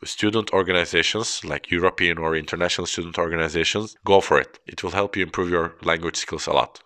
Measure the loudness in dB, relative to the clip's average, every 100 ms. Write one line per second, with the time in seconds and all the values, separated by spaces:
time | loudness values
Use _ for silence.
0 | -12 -2 0 0 0 0 2 2 2 2
1 | 2 0 -4 -6 -6 -8 -2 2 2 2
2 | 0 0 0 -2 -2 -2 0 0 -4 -4
3 | -6 -2 -2 0 0 0 0 0 -4 -8
4 | 4 4 6 4 2 -6 -16 -10 -4 -2
5 | -2 -2 -4 -2 0 0 0 -4 -2 -2
6 | -2 -6 -6 -6 0 0 0 -4